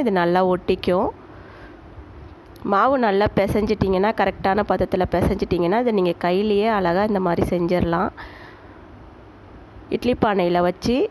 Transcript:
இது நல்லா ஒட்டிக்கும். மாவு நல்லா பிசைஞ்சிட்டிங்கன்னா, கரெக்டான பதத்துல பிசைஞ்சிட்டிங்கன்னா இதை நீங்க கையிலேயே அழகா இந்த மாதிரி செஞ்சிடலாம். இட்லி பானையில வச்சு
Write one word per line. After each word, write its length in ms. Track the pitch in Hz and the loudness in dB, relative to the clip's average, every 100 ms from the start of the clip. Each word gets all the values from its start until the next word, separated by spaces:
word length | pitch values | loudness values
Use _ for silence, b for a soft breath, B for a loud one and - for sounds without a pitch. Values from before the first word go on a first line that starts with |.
இது 100 | 247 190 | 2 2
நல்லா 200 | 170 180 185 | 2 2 2
ஒட்டிக்கும். 580 | 180 - 185 - 180 294 - - B B B B B - - - - - - - - - | 0 -2 -4 0 0 -2 -6 -16 B B B B B -20 -20 -20 -20 -20 -20 -20 -12 -2
மாவு 240 | 202 247 277 226 | 2 2 2 2
நல்லா 220 | 196 208 - | 2 0 0
பிசைஞ்சிட்டிங்கன்னா, 720 | 294 220 208 208 196 185 202 226 | 0 0 0 0 0 2 0 0
கரெக்டான 440 | 190 185 196 196 202 | -2 0 0 0 0
பதத்துல 340 | 185 180 185 180 | 0 0 0 0
பிசைஞ்சிட்டிங்கன்னா 640 | 175 - 196 - 175 175 214 | 0 0 0 -2 0 0 0
இதை 100 | 247 208 | 2 2
நீங்க 140 | 180 170 175 | 0 0 0
கையிலேயே 420 | 180 214 202 220 214 | 0 2 2 2 0
அழகா 260 | 175 175 208 | 0 0 0
இந்த 100 | 196 185 | 0 0
மாதிரி 160 | 170 - | 0 0
செஞ்சிடலாம். 580 | 175 170 175 170 170 202 - B B B B B B B - - - - - - - - - - 226 | 0 0 0 0 0 -2 -6 B B B B B B B -20 -20 -20 -20 -20 -20 -20 -20 -20 -8 -4
இட்லி 180 | 240 247 | -2 2
பானையில 340 | 226 196 175 175 180 | 2 4 2 2 2
வச்சு 280 | 180 - 254 427 | 0 0 0 0